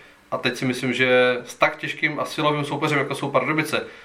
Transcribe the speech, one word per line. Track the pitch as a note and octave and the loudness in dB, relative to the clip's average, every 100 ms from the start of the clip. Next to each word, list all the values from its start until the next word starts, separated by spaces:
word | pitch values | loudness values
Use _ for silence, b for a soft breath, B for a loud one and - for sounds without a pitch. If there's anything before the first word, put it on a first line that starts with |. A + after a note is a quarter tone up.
| B B _ | B B _
A | - | -4
teď | B2+ - | -2 -2
si | |
myslím, | C3+ B2 C3 | -2 -2 -2
že | B2 C3 B2+ B2 A#2+ | 2 4 6 6 2
s | B2 | -4
tak | - D#3 - | -2 -2 -2
těžkým | D3 - D3+ D3 | -8 -4 -2 -2
a | |
silovým | - - D3+ D3 | -4 0 0 0
soupeřem, | C#3+ C#3+ D3 C#3+ | -2 -2 0 0
jako | C3+ | -2
jsou | C3 C3+ | -2 0
Pardubice, | C3+ B2 D#3 D3+ A2+ - B | 0 2 0 0 -2 -4 B